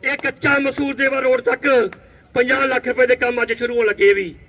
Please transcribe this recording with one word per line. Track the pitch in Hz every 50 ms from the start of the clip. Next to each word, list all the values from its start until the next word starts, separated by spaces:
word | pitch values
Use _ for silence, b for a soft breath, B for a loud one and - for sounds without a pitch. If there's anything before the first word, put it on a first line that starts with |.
| -
ਇਹ | 269 277 285
ਕੱਚਾ | - 277 262 - - 302 285 285
ਮਸੂਰ | 277 277 254 - 285 277 269
ਦੇਵਾ | - 277 269 269 269
ਰੋਡ | 254 262 254 247
ਤੱਕ | 247 240 247 254 - 285 269 247 220 190 - b b b b b b b _
ਪੰਜਾਹ | 254 247 254 262 269 269 269
ਲੱਖ | 262 247 - 247
ਰੁਪਏ | 247 254 254 247
ਦੇ | 247
ਕੰਮ | 247 247 240 240 240
ਅੱਜ | 233 233 226
ਸ਼ੁਰੂ | 233 240 240 240 240
ਹੋਣ | 226
ਲੱਗੇ | 214 208 - 202 202 202
ਵੀ। | 196 196 170 139 - -